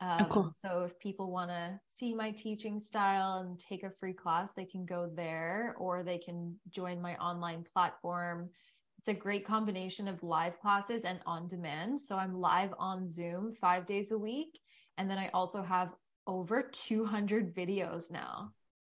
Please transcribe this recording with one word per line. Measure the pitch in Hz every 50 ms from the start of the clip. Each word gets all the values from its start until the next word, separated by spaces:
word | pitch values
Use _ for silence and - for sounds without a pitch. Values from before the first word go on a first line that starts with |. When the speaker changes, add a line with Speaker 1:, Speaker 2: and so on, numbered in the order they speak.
Speaker 1:
Oh, | 185 180 175 170 202 160
cool. | - 214 190
Speaker 2:
Um, | 160 160 -
so | - 196 180 175 180
if | 180 175 -
people | - 208 196 196 196 185
wanna | 180 180 180 175 175 175 170 175 190 196 _ -
see | - - 247 240 233
my | 226 220 214
teaching | 214 214 - 220 214 214 - 220 208 214
style | 208 - - 220 202 196 196 196 190 190 190 185
and | 185 180 180 180
take | - - 196 180 185
a | 190
free | 190 - - 185 185
class, | 185 - 180 165 170 190 196 -
they | - 190
can | 185 - 190 180
go | 175 180 175 175 175 160
there, | 160 170 160 160 160 165 165 180 208 233 240 - -
or | 180 185 180 180
they | 180 175 180 175
can | 175 - 175 175 175 170 170 - - 180
join | - - 180 180 180 175
my | 175 175 175 -
online | - 175 175 175 175 170 165 165 170 - -
platform. | 190 180 175 - - - 175 175 175 175 175 175 170 175 175 - _ _ _ _ _ _ _ _ _
It's | - -
a | 208
great | 185 - 190 202 202 202
combination | 208 214 220 220 208 196 185 185 185 185 - 208 196
of | 190 170 175
live | 170 165 160 165 180 175 -
classes | - 208 202 202 202 - 233 233 226
and | 175 185 180 -
on | - 170 165 170 175
demand. | 185 175 175 156 147 156 170 214 269 285
So | - - 202
I'm | 190 190 190 185 180
live | 180 165 - 180 196 196 - -
on | 175 190 190 190 185
Zoom | 180 165 175 170 170 170 180 202 226 220 -
five | - 180 180 185 180
days | 185 202 196 208 202 220
a | 220
week. | 202 214 233 277 320 320 - - _ _ _ - - _ - -
And | 190 190
then | 196 190
I | 190 - -
also | 185 185 180 - 208
have | 190 175 185 180 185 175 - - _ _ _ _ -
over | - 185 185 180 165 214 254 269
two | 254 - - - - 226 214 220
hundred | 214 208 208 208 202 208 220 214 175 170
videos | - 180 180 196 196 180 - - 170 170 -
now. | 170 - - 62 - - 196 208 - _ _ _ _ _